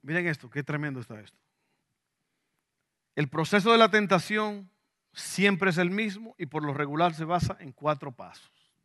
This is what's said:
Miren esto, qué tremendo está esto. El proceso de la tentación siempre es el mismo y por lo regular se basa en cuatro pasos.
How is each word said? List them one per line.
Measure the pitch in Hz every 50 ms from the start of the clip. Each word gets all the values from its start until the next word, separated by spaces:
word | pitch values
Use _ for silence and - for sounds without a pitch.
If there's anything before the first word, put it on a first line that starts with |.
Miren | _ 131 156 175 175
esto, | 175 156 139 - 123
qué | - 143 143
tremendo | - 151 147 147 151 135 127
está | 117 - 117 107
esto. | 104 98 _ _ _ _ _ _ _ _ _ _ _ _ _ _ _ _ _ _ _ _ _ _ _ _ _ _ _ _ _ _ _ _ _ _ _ _ _
El | - 151 139
proceso | - 151 160 151 - 208 175 226
de | 233 226
la | 226 214
tentación | 180 214 208 180 196 175 160 - 208 214 214 214 208 202 196 185 _ _ _ _ _ _ _ _ _
siempre | - - - - - 190 202 202 170 196 190
es | 170 160
el | 185 175
mismo | 185 208 226 214 190 202 226 226 - _
y | 175 139
por | - 156 151
lo | 147 139
regular | 131 147 143 143 156 170 175 165
se | 151 165
basa | 156 175 175 - - 190 -
en | 190 143 127
cuatro | _ 143 151 151 139 147 143
pasos. | 123 _ 92 90 - - - _ _ _ _ _ _ _ _